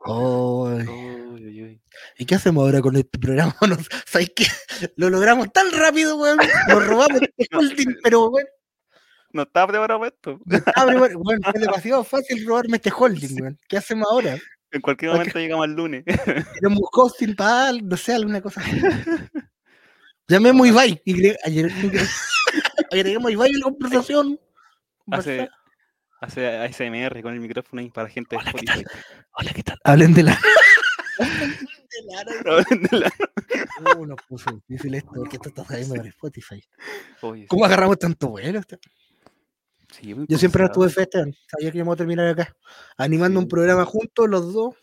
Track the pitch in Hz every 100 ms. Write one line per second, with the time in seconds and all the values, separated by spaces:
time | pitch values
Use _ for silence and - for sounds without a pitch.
0 | - 117 127 123 123 123 123 120 117 120
1 | 123 123 120 120 110 107 110 110 _ -
2 | - _ 123 190 190 156 135 139 131 135
3 | 131 127 123 131 170 - 208 165 160 -
4 | - - 175 - 226 - - - 175 -
5 | 180 190 208 240 202 - 381 320 320 302
6 | 311 302 294 302 - - - 202 202 233
7 | 294 269 262 - 240 - 285 285 254 240
8 | 233 233 226 262 277 _ _ _ _ _
9 | _ _ _ 151 143 170 190 208 220 220
10 | 233 _ - 135 175 180 - - 262 254
11 | 254 180 180 220 196 208 214 196 214 262
12 | 226 269 269 247 220 233 233 233 202 -
13 | 247 175 143 131 135 147 _ 196 - 220
14 | 208 247 220 135 - _ _ 147 - 135
15 | 160 170 165 175 160 160 151 151 165 151
16 | 165 165 - 170 170 - 196 202 190 226
17 | 247 - 220 202 202 240 269 240 202 175
18 | - 240 208 208 196 196 - - 381 302
19 | 330 320 - 311 - _ _ _ _ _
20 | _ _ - 180 233 262 247 226 262 165
21 | - 180 196 214 - 160 165 185 196 190
22 | - - - 1077 1077 311 - - - 190
23 | 190 214 247 214 254 277 262 285 254 247
24 | 247 294 285 285 _ _ _ _ _ _
25 | - 143 143 131 127 _ _ _ _ _
26 | _ _ - - 123 113 120 127 123 113
27 | 131 127 113 120 117 117 - 127 120 -
28 | 110 - 120 113 - 123 113 - - -
29 | - - _ - - - - - - 147
30 | 160 165 156 - - 539 - - 1077 1077
31 | - - 262 311 294 - 269 - _ 233
32 | - - - - 170 160 185 240 180 233
33 | 170 - 403 - - 494 - 988 160 285
34 | 151 135 _ 123 - 110 _ 127 139 135
35 | - 127 123 127 - - - - 131 123
36 | 107 _ 151 123 - 98 _ _ - 415
37 | - _ 117 110 101 180 208 190 190 196
38 | 175 165 135 104 123 208 190 180 _ _
39 | _ _ _ _ _ _ _ _ _ -
40 | 107 110 147 156 180 180 190 185 185 160
41 | 185 190 143 135 _ 151 156 170 170 170
42 | 170 170 170 165 170 _ _ - - -
43 | 139 160 180 190 180 170 170 180 180 220
44 | 226 - 226 190 175 208 226 254